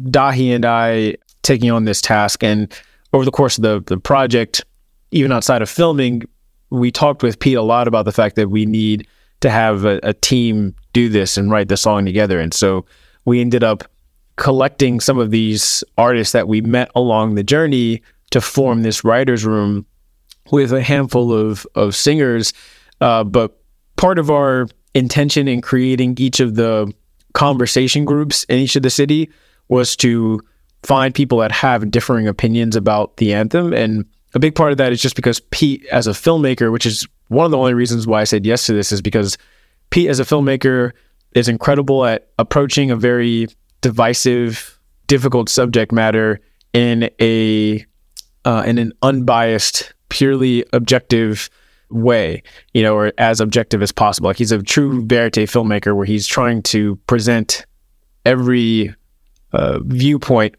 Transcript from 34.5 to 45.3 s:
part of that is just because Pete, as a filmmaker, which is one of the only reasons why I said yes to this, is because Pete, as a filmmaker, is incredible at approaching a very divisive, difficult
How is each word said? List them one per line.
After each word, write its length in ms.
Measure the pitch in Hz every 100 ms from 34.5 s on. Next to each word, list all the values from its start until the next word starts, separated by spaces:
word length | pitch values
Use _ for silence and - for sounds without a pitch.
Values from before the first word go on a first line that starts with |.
part 180 | 151 151
of 60 | 139
that 140 | 131
is 80 | 120
just 140 | 131 -
because 240 | 123 117 -
Pete, 340 | - 151 135 -
as 140 | 127 110
a 40 |
filmmaker, 600 | 98 165 165 139 127 113
which 140 | 117 120
is 200 | 110 - _ _
one 160 | 120
of 60 | 165
the 80 | 143
only 160 | 127
reasons 320 | 120 120 117 113
why 140 | 107
I 40 |
said 200 | 107 107 101
yes 200 | 120 -
to 60 |
this, 200 | 107 98
is 80 | 101
because 340 | 101 110 101 - _ _ _ _ _
Pete, 180 | 175 175
as 120 | 131
a 40 |
filmmaker, 680 | 131 151 139 135 131 127 123 - _ _ _
is 140 | 123 120
incredible 560 | 113 - 143 139 135
at 240 | 123 110 - -
approaching 520 | 113 147 139 147 139
a 60 | 117
very 500 | 123 123 120 117 113 - _ _
divisive, 1000 | 127 113 117 120 127 120 120 113 - _ _ _ -
difficult 420 | 139 131